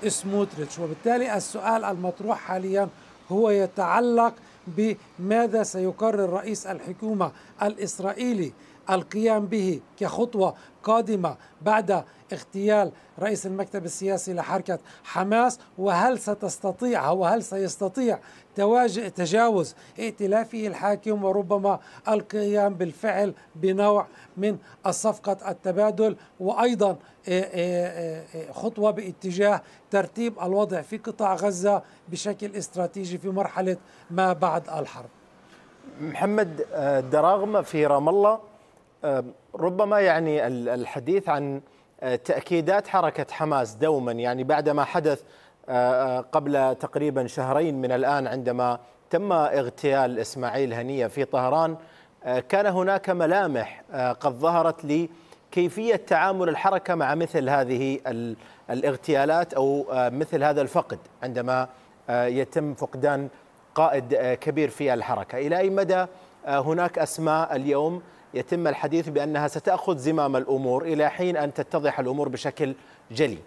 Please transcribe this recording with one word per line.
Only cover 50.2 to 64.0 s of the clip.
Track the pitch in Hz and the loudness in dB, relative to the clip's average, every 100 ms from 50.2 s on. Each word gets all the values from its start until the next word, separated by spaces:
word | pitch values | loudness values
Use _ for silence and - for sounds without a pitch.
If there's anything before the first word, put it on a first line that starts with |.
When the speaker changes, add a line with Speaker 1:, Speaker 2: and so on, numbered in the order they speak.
| 110 135 123 117 135 | -6 -4 -4 -2 -2
Speaker 2:
هنية | 113 123 139 117 | -2 -4 -2 -2
في | 143 135 | -2 -2
طهران، | 135 127 147 165 160 - - - _ | 0 2 2 2 -2 -12 -20 -20 _
آه، | 127 127 | -4 -4
كان | 123 196 208 | 0 2 2
هناك | 185 185 196 190 | 2 0 0 0
ملامح، | 180 160 185 185 131 107 - - | 0 2 2 2 -2 -4 -10 -14
آه، | 147 127 | -4 -2
قد | 120 147 | 0 -2
ظهرت | 120 156 170 160 156 147 151 170 - - - _ | 0 0 2 2 0 -2 -2 -2 -8 -20 -20 _
لكيفية | - 175 202 220 208 | -2 0 -2 0 0
تعامل | - 160 180 190 180 | 2 2 2 2 0
الحركة | 151 196 190 - 170 | 0 0 0 0 0
مع | 135 151 | 0 0
مثل | 165 165 131 | 0 0 2
هذه | 143 127 127 135 135 135 | 2 2 0 -2 -2 -4
ال-، | 117 117 110 - - - | -6 -6 -10 -14 -20 -8
الاغتيالات | 123 143 131 - 143 139 160 175 | -2 -2 -2 0 2 4 2 2
أو، | - 135 139 139 | 0 0 0 -2
آه، | 131 123 | 0 0
مثل | 127 156 165 | 0 -2 0
هذا | 151 147 | 2 2
الفقد | 135 175 - 98 - - | 2 0 -2 -8 -14 -12
عندما، | 131 123 123 127 127 - - _ - | -6 -4 0 0 -2 -8 -20 _ -2
آه، | 120 123 | 0 2
يتم | 127 131 - 151 | 0 0 -2 -4
فقدان | 131 135 135 139 139 139 - - _ _ - | -6 -8 0 0 0 -4 -12 -20 _ _ 2
قائد، | 160 139 | 2 2